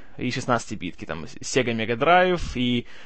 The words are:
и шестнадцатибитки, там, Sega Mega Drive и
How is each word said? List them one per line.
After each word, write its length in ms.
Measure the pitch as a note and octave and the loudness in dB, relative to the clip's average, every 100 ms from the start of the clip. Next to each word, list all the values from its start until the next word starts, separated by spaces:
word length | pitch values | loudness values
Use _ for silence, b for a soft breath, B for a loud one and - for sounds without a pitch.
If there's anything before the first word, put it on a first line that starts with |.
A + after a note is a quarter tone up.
| - - | -6 -6
и 140 | B2+ | -4
шестнадцатибитки, 720 | B2+ B2 A#2 - G#2 F2 - | -2 0 0 0 -8 -8 -8
там, 200 | G#2 D#2+ | -8 -8
Sega 520 | D2+ - - C3+ A#2+ A2+ | -8 -10 -2 0 2 0
Mega 200 | A2 A#2 | 0 2
Drive 440 | D3 F3+ F#3 F3 - | 6 6 6 2 0
и 320 | A#2+ B2 A#2+ - B | 0 2 0 -2 B